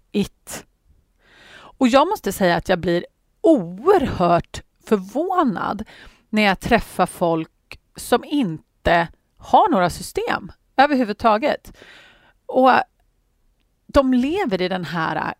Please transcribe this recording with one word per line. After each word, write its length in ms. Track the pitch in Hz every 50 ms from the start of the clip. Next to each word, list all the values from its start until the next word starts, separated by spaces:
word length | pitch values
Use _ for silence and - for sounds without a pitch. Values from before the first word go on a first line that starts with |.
| _ _
it. 540 | - 208 190 - _ _ _ - - - - _ _ _ _ _ _ _ _ _ _ _ _ _ _ _ - - -
Och 340 | - - - - - 262
jag 200 | 233 247 269 311
måste 240 | 370 427 - - 208
säga 240 | 185 - 196 175 170
att 140 | 170 - -
jag 100 | 185 170
blir 260 | 156 180 170 175 - - _ _ _ _ _ _
oerhört 1200 | - 330 320 233 165 170 180 196 254 370 427 349 269 190 - - 180 175 175 165 - _ - - - _ _ _ -
förvånad 1000 | - 226 196 185 196 220 277 349 381 370 359 311 240 170 - - - - 196 214 - - - - - _ _ _ -
när 120 | 220 214
jag 180 | 214 196 180 -
träffar 460 | - - 247 196 - - - - 180
folk 720 | - - - 180 165 165 160 160 - _ _ _ - - - _ _ -
som 280 | - - - 247 247 -
inte 840 | - 302 285 240 170 156 156 - _ _ _ - 170 170 170 170 - - _ _ _ _
har 320 | _ - - - 294 392 392
några 200 | 277 190 180 165
system 640 | - - - - - 381 466 - - - 208 165 - _ _ _ -
överhuvudtaget. 1000 | - 277 294 294 254 247 196 208 - - 226 208 220 - - - - - - - - - - - - - - _ _ _ _ _ _ _
Och 260 | - - 254 262 254 - - - _ _ _ _ _ _ _ _ _ _ _ _ _ _ _ _ _ _ _ _
de 260 | _ - 285 262 262 254
lever 480 | 247 247 285 339 415 381 240 190 175
i 60 | 185
den 180 | 180 190 180 170
här 480 | - 170 170 160 170 160 - - - -